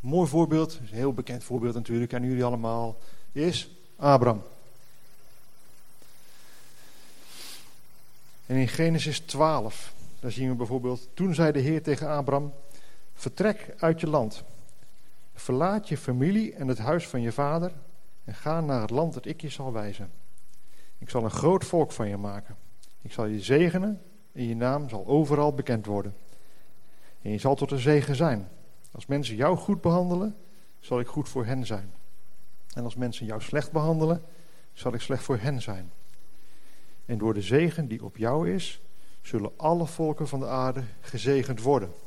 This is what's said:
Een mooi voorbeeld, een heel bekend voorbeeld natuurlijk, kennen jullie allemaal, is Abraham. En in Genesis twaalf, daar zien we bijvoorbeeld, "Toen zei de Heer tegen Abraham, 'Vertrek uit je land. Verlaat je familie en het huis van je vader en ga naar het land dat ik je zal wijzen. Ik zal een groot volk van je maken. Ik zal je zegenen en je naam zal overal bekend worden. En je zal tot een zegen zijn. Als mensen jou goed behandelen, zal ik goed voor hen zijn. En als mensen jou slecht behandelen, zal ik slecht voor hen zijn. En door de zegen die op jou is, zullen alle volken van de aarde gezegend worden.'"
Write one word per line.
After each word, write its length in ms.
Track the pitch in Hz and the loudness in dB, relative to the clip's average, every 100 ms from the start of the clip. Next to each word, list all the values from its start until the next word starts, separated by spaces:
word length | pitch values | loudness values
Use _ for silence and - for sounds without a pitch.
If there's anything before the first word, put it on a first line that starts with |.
Een 80 | 123 | 4
mooi 200 | 165 165 | 4 6
voorbeeld, 500 | 151 160 156 160 - | 6 6 6 2 -2
een 160 | 110 110 | -8 0
heel 180 | 135 | 0
bekend 300 | 117 127 120 | 0 -4 -6
voorbeeld 300 | - 123 120 | -2 0 0
natuurlijk, 360 | 117 107 117 120 | 0 0 0 0
kennen 200 | 123 123 | 0 0
jullie 160 | 127 123 | 2 2
allemaal, 520 | 120 113 117 117 110 - - - | 2 0 0 0 -2 -2 -2 -2
is 380 | 143 160 165 - - - - | 0 2 0 -4 -12 -18 0
Abraham. 480 | 143 135 120 107 - - - - - - - - - - - - - - - - - - - - - - - - - - - - - - - - - - - - - - - - - | 8 8 8 4 -2 -12 -12 -12 -10 -10 -10 -10 -10 -12 -12 -12 -12 -10 -10 -10 -10 -10 -10 -10 -10 -10 -10 -10 -10 -10 -10 -10 -10 -10 -10 -10 -10 -10 -10 -10 -10 -10 -10 -10 0
En 100 | 127 | 4
in 120 | 127 | 4
Genesis 520 | - 165 165 156 143 | 4 4 4 2 -2
twaalf, 760 | - 135 156 151 110 - - - - - | -4 4 4 4 0 0 0 -2 -2 -2
daar 120 | 127 | -2
zien 180 | 110 131 | 0 0
we 60 | 123 | 0
bijvoorbeeld, 520 | 117 127 123 127 - | 0 0 0 -2 -4
"Toen 200 | - 185 | -2 0
zei 180 | 156 160 | 4 4
de 80 | 143 | 4
Heer 240 | 131 160 | 2 2
tegen 240 | 156 135 151 | 2 0 2
Abraham, 460 | 151 135 139 147 - - - - - - | 0 2 2 0 -2 -4 -4 -4 -4 -6
'Vertrek 600 | - - - 196 208 - - | -4 -6 0 2 2 -4 0
uit 220 | 165 165 | 2 2
je 80 | 165 | 2
land. 360 | 151 110 - - - - - - - - - - | 2 2 -2 -4 -4 -6 -6 -6 -6 -6 -6 -8
Verlaat 540 | - - 127 170 214 208 | -8 0 2 4 2 -2
je 100 | 143 | -4
familie 560 | - 123 143 208 220 | 0 2 4 4 0
en 140 | - 135 | -2 -2
het 100 | 127 | 0
huis 300 | 110 170 170 | 2 0 0
van 140 | 131 | -2
je 100 | 117 | 0
vader 400 | 110 143 165 175 - - - - - | 0 2 2 0 -4 -6 -6 -6 -6
en 120 | - 104 | -6 -4
ga 260 | - 165 | 0 0
naar 200 | 156 131 | 2 2
het 80 | 107 | 2
land 240 | 120 165 | 2 0
dat 120 | 131 107 | -2 -6
ik 160 | - | -6
je 80 | 147 | -6
zal 220 | - 135 | -6 -4
wijzen. 400 | 113 104 98 95 - - - - - - - - - | -2 -2 -2 -2 -2 -4 -4 -4 -4 -4 -4 -6 -6
Ik 120 | - | -2
zal 140 | 127 | 0
een 80 | 113 | 0
groot 340 | - 147 185 - | 4 4 4 4
volk 260 | 175 147 | 2 2
van 160 | - 110 | 2 -2
je 100 | 101 | -2
maken. 380 | 101 101 - - - - - - | -4 -4 -6 -6 -6 -8 -8 -8
Ik 100 | - | -6
zal 140 | - 110 | -2 -2
je 160 | 107 | -2
zegenen 600 | 95 139 175 180 196 202 - - - | 4 6 6 4 0 -4 -8 -16 -16
en 160 | - 120 | -6 -4
je 80 | 113 | 0
naam 340 | 123 139 143 | 2 0 -2
zal 160 | 110 98 | -4 4
overal 460 | 143 147 147 147 | 6 6 6 4
bekend 320 | 139 131 117 104 | 2 0 0 2
worden. 300 | 101 98 - - - - - - - - - - - | -2 0 -4 -6 -6 -8 -8 -8 -8 -8 -8 -10 -8
En 100 | 104 | -4
je 60 | 107 | 0
zal 180 | 135 143 | 4 4
tot 160 | 139 | 2
een 80 | 139 | 2
zegen 360 | 123 151 143 135 | 6 6 6 2
zijn. 340 | 165 117 95 - - - - | 4 2 -2 -8 -12 -12 -10
Als 140 | - - | -10 -2
mensen 300 | 139 127 107 | -2 0 2
jou 220 | 143 180 | 4 4
goed 240 | - 202 | 2 2
behandelen, 540 | 175 170 180 175 208 208 - - - - | 4 4 4 0 0 -4 -12 -12 -12 -12
zal 200 | - 123 | -2 0
ik 80 | 120 | 0
goed 220 | - 139 | -2 -2
voor 160 | 135 117 | -2 0
hen 200 | 131 113 | 0 0
zijn. 260 | 107 98 - - - - - - - - | -2 -2 -2 -2 -4 -4 -4 -4 -4 -4
En 100 | - | -4
als 120 | 120 113 | -4 -2
mensen 300 | 123 113 110 | -2 -2 -4
jou 160 | 110 | -4
slecht 300 | - 143 147 | 0 0 2
behandelen, 520 | 156 151 165 160 165 - - - - - | 2 4 4 4 2 -2 -10 -10 -12 -12
zal 200 | - 127 | -4 -2
ik 80 | 117 | -2
slecht 220 | - 131 | 0 0
voor 140 | - 127 | 2 0
hen 240 | 117 135 | 2 0
zijn. 300 | 113 95 90 - - - - - - - - - - - - | 0 -2 -2 -4 -4 -4 -4 -4 -4 -4 -6 -6 -6 -6 -2
En 120 | 117 | 0
door 160 | 110 | 2
de 80 | 104 | 2
zegen 460 | 98 131 170 165 143 | 4 4 4 2 -2
die 160 | 110 | -4
op 140 | 107 - | -6 -2
jou 320 | 110 143 170 | 0 2 2
is, 320 | 190 - - - - - - | 0 0 -2 -2 -2 -4 -4
zullen 300 | - 117 104 - | -2 -2 -2 0
alle 300 | 156 175 165 | 2 2 0
volken 420 | - 160 147 151 | 0 0 0 -2
van 120 | 139 | -2
de 80 | 135 | -2
aarde 360 | 127 131 131 117 - | 0 0 0 -2 -4
gezegend 600 | - 123 110 139 127 123 | -6 -2 4 4 4 0
worden.'" 320 | 113 143 92 - | 4 4 4 -6